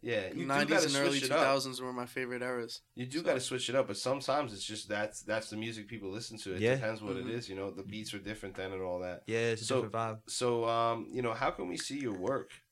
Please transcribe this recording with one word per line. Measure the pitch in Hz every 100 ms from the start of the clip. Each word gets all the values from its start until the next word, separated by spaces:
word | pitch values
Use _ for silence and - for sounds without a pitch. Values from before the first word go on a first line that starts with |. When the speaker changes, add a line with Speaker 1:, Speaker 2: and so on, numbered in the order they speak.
Speaker 1:
Yeah, | 120 110 95
you | -
do |
Speaker 2:
Nineties | 135 139 147
Speaker 1:
gotta | 160 156
Speaker 2:
and | 139
early | 139 139
Speaker 1:
switch | 135
it |
up. | 151
Speaker 2:
two |
thousands | 135 139 131 123
were | 127
my | 127
favorite | 123 131 123 123
eras. | 127 123 113 - -
Speaker 1:
You | - 127
do | 294
Speaker 2:
So |
Speaker 1:
gotta | 190 135
switch | - 127 120
it |
up, | 131 131
but | 131
sometimes | 127 139 135 143 131
it's | 98
just | - 107 95
that's, | 104 107 -
that's | 107 110 -
the | 107
music | 113 110 101
people | 113 95
listen | 104 - 113
to. | 98
It | 92
Speaker 3:
Yeah. | 110
Speaker 1:
depends | 135 110 107
what | 104 95
Speaker 2:
Mm-hmm. | 95
Speaker 1:
it |
is, | 117 104
you | 95
know. | 98
The | 95
beats | 98 107 104
are | 101
different | 98 107 98 92
then | 95
and | 95
all | 92 90
that. | 90 87 -
Speaker 3:
Yeah, | 113
it's | 117 110
a |
Speaker 1:
So, | 110 131
Speaker 3:
different | 110
vibe. | 113 113 110 -
Speaker 1:
so, | - 123 117 117
um, | 117 117 113 -
you | 127
know, | 120
how | 113 135
can | - 127
we | 165
see | - 139
your | 127
work | 92 95 135 - - _